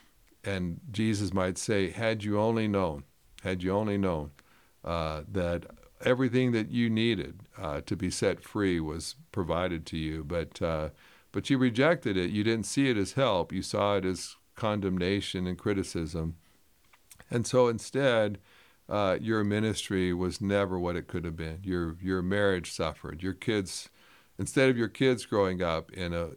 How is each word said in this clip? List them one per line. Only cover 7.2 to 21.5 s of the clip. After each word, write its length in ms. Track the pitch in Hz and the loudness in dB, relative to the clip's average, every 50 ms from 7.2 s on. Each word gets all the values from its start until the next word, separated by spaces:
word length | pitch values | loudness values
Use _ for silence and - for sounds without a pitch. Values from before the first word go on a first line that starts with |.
| 69 71 80 90 - - - | -2 -6 -10 -14 -18 -20 -12
uh, 240 | - 92 78 71 73 | -8 -6 -4 -4 -4
to 140 | 73 - - | -4 -4 -4
be 140 | 85 92 90 | -2 -2 -2
set 340 | - - - 98 87 - - | 0 2 2 2 0 0 -6
free 360 | - - 104 101 95 87 82 | -6 -2 0 2 2 2 2
was 360 | 80 76 76 82 78 - - - - _ | 0 -2 -4 -6 -8 -10 -12 -14 -16 _
provided 540 | - 110 90 78 82 85 90 - 87 82 80 | -4 -2 0 0 0 0 0 0 -2 -4 -6
to 100 | - - | -6 -6
you, 260 | 82 80 78 78 80 76 | -4 -4 -4 -4 -6 -6
but, 380 | 71 85 85 78 69 - - | -4 -4 -4 -4 -4 -6 -4
uh, 280 | - 82 80 78 78 76 - - - - - - _ _ | -2 0 0 -2 -2 -6 -8 -12 -20 -20 -20 -20 _ _
but 180 | - 98 - - | -6 -4 0 0
you 80 | 139 | 2
rejected 600 | 127 127 127 110 117 135 160 175 156 - 113 98 | 4 4 4 4 4 4 4 4 2 0 0 0
it. 140 | 92 90 80 | 2 0 0
You 120 | 101 104 104 | 2 2 2
didn't 220 | 113 113 113 98 | 2 2 0 0
see 240 | - - 139 139 135 | -2 0 2 2 4
it 80 | 120 | 4
as 160 | 104 95 90 - | 2 0 0 0
help. 400 | 135 139 117 101 90 82 - 87 | 2 2 2 2 2 0 -2 -4
You 80 | 92 | -6
saw 340 | - - - 104 101 101 101 | -4 -2 0 2 2 4 4
it 80 | 98 92 | 2 2
as 300 | 92 92 85 - - - - _ _ - | 0 -2 -2 -6 -12 -14 -18 _ _ -8
condemnation 920 | - 120 107 104 104 95 95 92 92 87 92 101 101 95 - - 95 92 | -4 -2 -2 0 0 0 0 0 0 2 2 0 0 0 -2 -4 -4 -2
and 100 | 90 90 | -4 -4
criticism." 800 | - - 110 104 95 90 - - 85 82 76 80 82 80 82 82 - _ _ _ _ _ _ _ _ _ _ _ - _ - - - - - | -2 -2 -2 0 0 -2 -4 -4 -4 -4 -4 -4 -4 -4 -4 -6 -8 _ _ _ _ _ _ _ _ _ _ _ -20 _ -20 -20 -20 -10 -4
And 160 | 127 123 110 | -2 -2 -2
so 220 | - - 127 123 | 2 4 4 6
instead, 720 | 120 117 107 - - - 131 139 131 120 113 107 104 101 - _ _ - - - _ _ _ _ - | 4 4 0 -4 -4 -2 2 2 4 4 4 2 2 -2 -6 _ _ -20 -20 -20 _ _ _ _ -4
uh, 280 | - 104 101 95 92 - | -2 0 2 2 2 0
your 240 | 123 110 110 110 104 | 0 0 0 2 2
ministry 680 | 101 104 107 110 110 101 - - - 104 92 92 90 87 | 2 2 2 2 0 0 -2 -2 -2 0 2 2 2 2
was 260 | 87 92 90 87 - | 0 0 -2 -2 -2
never 400 | 104 98 98 101 101 92 92 90 | 0 2 2 2 2 2 0 -2
what 160 | 87 87 87 | -2 -2 -2
it 120 | 85 - | -4 -4
could 180 | - - 87 80 | -6 -6 -6 -4
have 100 | 85 80 | -6 -6
been. 240 | 80 82 80 | -6 -6 -8